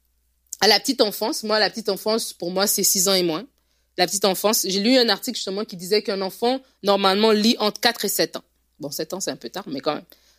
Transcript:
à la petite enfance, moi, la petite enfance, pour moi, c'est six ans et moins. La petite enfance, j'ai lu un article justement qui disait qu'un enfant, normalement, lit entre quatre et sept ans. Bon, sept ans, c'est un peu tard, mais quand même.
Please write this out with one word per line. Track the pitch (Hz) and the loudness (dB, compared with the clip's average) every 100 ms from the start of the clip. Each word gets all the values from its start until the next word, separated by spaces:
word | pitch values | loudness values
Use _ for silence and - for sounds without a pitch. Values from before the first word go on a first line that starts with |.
| _ _ _ _ - - | _ _ _ _ -16 -2
à | 196 | 2
la | 202 | 2
petite | - 247 | 0 0
enfance, | 214 - 220 233 | 0 0 -4 -4
moi, | 214 214 | -2 0
la | 190 | 0
petite | 226 208 | -2 -6
enfance, | 190 220 226 - | -4 -2 -2 -4
pour | - 175 | -8 -4
moi, | 185 208 | -2 0
c'est | - | 0
six | 190 202 196 | 0 2 2
ans | |
et | 190 | 2
moins. | 175 160 247 _ _ _ _ - | 2 -2 -6 _ _ _ _ -2
La | 180 | -2
petite | 202 202 | 2 0
enfance, | 185 202 220 202 | 2 0 0 0
j'ai | 190 | 0
lu | 208 254 | 4 4
un | 233 | 4
article | 196 - 226 | 0 -4 -8
justement | - 190 | -6 -6
qui | 220 180 | -8 -10
disait | 175 208 | -2 -2
qu'un | 220 196 | 0 -4
enfant, | 190 - 233 262 _ _ | -4 -2 -2 -2 _ _
normalement, | 196 202 196 196 220 | 0 4 4 4 4
lit | 214 214 - | 6 4 4
entre | 208 - | 0 0
quatre | 240 233 | -2 0
et | 202 | -4
sept | - 160 113 | -2 -2 -4
ans. | - _ _ - | -14 _ _ -12
Bon, | 147 | -10
sept | 143 160 | -8 -8
ans, | 185 | -6
c'est | 175 | -8
un | 131 | -8
peu | - | -10
tard, | 180 202 | -12 -10
mais | 143 | -6
quand | 156 147 | -4 -6
même. | - - _ | -10 -20 _